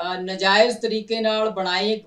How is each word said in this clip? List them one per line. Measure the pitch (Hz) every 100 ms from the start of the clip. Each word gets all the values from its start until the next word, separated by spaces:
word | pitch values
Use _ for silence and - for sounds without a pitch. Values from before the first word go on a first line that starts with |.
ਅ, | 180 180
ਨਜਾਇਜ਼ | 185 190 190 208 240 -
ਤਰੀਕੇ | 214 220 214 226
ਨਾਲ | 220 220 214
ਬਣਾਏ, | 190 180 185 208 220